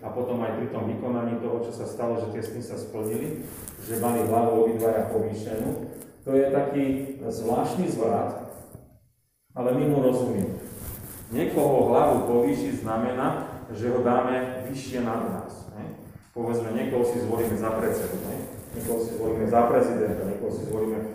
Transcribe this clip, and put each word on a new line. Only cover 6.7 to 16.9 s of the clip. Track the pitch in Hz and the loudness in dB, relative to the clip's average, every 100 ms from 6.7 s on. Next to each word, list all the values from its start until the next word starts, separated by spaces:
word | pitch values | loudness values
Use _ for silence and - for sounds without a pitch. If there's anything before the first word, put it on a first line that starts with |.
| 143 135 131 - - | 0 0 0 -4 -6
zvláštny | 113 - 117 - - 185 185 | -6 -4 0 2 0 0 0
zvrat, | - - - - - - - - - - - _ _ _ _ _ 127 | 0 2 2 0 -4 -10 -14 -18 -20 -20 -20 _ _ _ _ _ -2
ale | 123 131 | 2 4
my | 151 | 4
mu | 143 | 6
rozumieme. | 127 123 123 - - - - - - - - - - | 6 4 2 0 -2 -4 -10 -12 -10 -10 -12 -14 -6
Niekoho | 117 175 - 139 131 - | -2 0 4 4 6 6
hlavu | 120 - 123 120 | 6 6 4 4
povýšiť | 120 123 - - - | 4 4 2 0 -2
znamená, | 110 113 120 127 147 - - - - | -2 0 0 0 0 -2 -6 -10 -10
že | 104 120 | -4 0
ho | 123 | 2
dáme | 117 123 123 127 127 127 135 | 4 4 4 0 -2 -6 -6
vyššie | 139 - 131 117 | -8 -6 -4 -2
nad | 113 98 | -2 -2
nás, | 92 - - - | -6 -8 -14 -14
ne? | 104 107 - - - - 120 | -12 -12 -12 -16 -20 -14 -6
Povedzme, | 117 117 113 110 | -2 -2 -2 -2
niekoho | - | 0